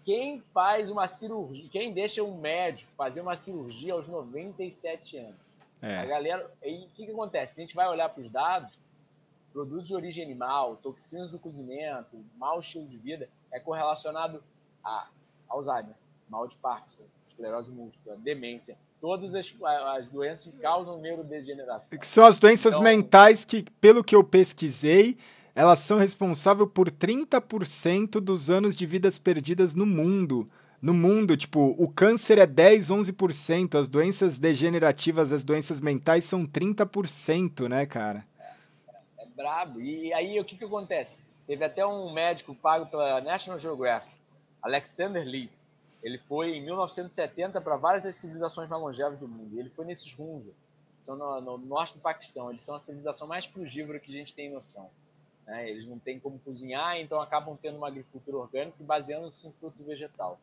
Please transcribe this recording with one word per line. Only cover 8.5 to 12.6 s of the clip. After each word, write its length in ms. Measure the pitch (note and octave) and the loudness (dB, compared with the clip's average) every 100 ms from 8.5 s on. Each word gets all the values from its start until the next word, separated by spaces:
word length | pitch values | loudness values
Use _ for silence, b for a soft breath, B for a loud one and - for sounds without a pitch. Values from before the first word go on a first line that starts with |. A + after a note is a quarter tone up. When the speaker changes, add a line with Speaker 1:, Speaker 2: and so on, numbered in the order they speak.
| F#3 B2 _ _ _ _ _ _ _ _ | -4 -8 _ _ _ _ _ _ _ _
Speaker 1:
produtos 340 | C#3+ C3+ D#3+ E3+ | -14 -12 -12 -10
de 80 | F#3+ | -10
origem 300 | E3+ E3 D#3 | -10 -14 -14
animal, 500 | B2 B2 C#3+ B2+ A2 | -10 -4 -2 -4 -6
toxinas 480 | C#3 C3 - E3+ F3 | -14 -16 -18 -16 -16
do 80 | E3+ | -16
cozimento, 800 | E3 C#3+ B2+ C3+ D3+ C3 A#2 A2+ G#2+ - | -18 -18 -16 -12 -10 -12 -14 -20 -20 -10
mau 220 | C3+ | -6
estilo 260 | E3+ | -6